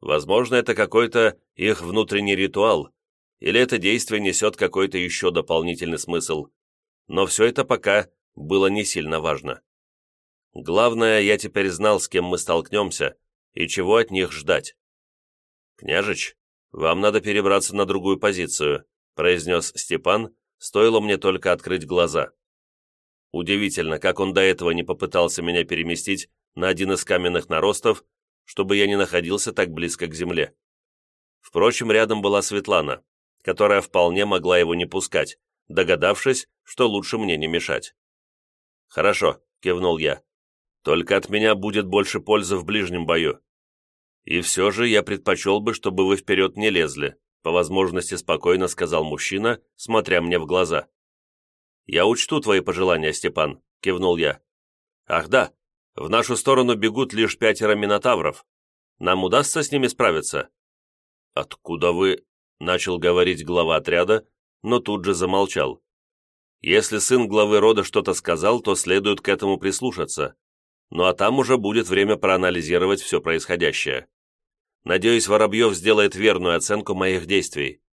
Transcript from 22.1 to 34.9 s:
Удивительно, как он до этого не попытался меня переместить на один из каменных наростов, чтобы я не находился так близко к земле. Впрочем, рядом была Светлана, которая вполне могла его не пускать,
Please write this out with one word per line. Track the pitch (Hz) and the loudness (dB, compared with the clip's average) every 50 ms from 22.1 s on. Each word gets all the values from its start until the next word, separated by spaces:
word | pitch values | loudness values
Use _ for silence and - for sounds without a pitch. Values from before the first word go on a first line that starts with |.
| 73 80 71 - _ _ _ _ _ _ _ _ _ _ _ _ _ _ _ _ _ _ _ _ - | 0 -2 -4 -4 _ _ _ _ _ _ _ _ _ _ _ _ _ _ _ _ _ _ _ _ -10
Удивительно, | 82 87 82 101 101 104 98 - - 82 80 78 76 | -8 -4 -2 -2 0 0 -2 -2 -4 -4 -4 -4 -2
как | - 95 90 - | -2 -2 0 0
он | 98 95 92 | -2 0 2
до | 92 | 2
этого | 95 95 92 85 - 85 | 4 4 2 2 0 -2
не | 85 85 85 | -2 -2 -4
попытался | - 90 - - - - 92 85 82 - - 85 | -6 -6 -6 -6 -4 0 2 2 2 0 -4 -4
меня | 85 87 87 82 | -2 -2 -2 -2
переместить | - 85 82 82 82 85 85 - - 98 92 - _ _ _ _ _ _ | -2 -4 -6 -4 -4 -4 -6 -4 -6 -6 -6 -6 _ _ _ _ _ _
на | - 87 92 | -4 -2 -2
один | 92 80 95 92 98 | 0 0 0 -2 -2
из | 90 - | -2 0
каменных | - 98 90 90 87 87 85 82 _ | 0 -2 0 0 0 0 -2 -2 _
наростов, | 82 80 82 98 104 - - 117 107 - - _ _ _ _ _ _ _ _ | -2 0 0 0 0 0 0 0 0 0 -4 _ _ _ _ _ _ _ _
чтобы | _ - - 98 95 101 | _ -6 -6 -2 0 2
я | 101 101 | 2 2
не | 101 101 | 2 2
находился | 101 98 87 - 87 87 85 95 104 - - - | 0 0 0 0 -2 -2 -2 -4 -4 -4 -6 -2
так | - 98 90 | -2 -2 -2
близко | 80 78 85 85 - - 87 | -2 -6 -6 -6 -6 -6 -8
к | 85 78 | -8 -6
земле. | 80 87 87 87 82 73 - _ _ _ _ _ _ _ _ _ _ _ _ _ _ _ _ _ _ | -6 -6 -4 -2 -2 -4 -4 _ _ _ _ _ _ _ _ _ _ _ _ _ _ _ _ _ _
Впрочем, | _ - _ 85 92 117 123 - 123 113 | _ -6 _ 2 2 2 2 0 -2 2
рядом | 107 110 113 107 110 107 98 | 2 2 2 2 0 -2 0
была | 101 101 101 | 0 0 0
Светлана, | 98 - 107 101 98 - 101 87 78 71 65 - _ _ _ _ _ _ _ _ _ | -2 -2 -4 -6 -2 0 0 0 0 -2 -6 -10 _ _ _ _ _ _ _ _ _
которая | - 92 - 107 101 101 98 | -6 0 2 2 4 4 2
вполне | 92 - _ 95 87 87 87 95 101 | 0 0 _ 2 2 2 2 0 0
могла | 104 101 92 82 90 90 87 | 0 0 -2 2 2 4 4
его | 87 82 85 | 4 2 0
не | 87 87 | -2 -4
пускать, | 87 | -4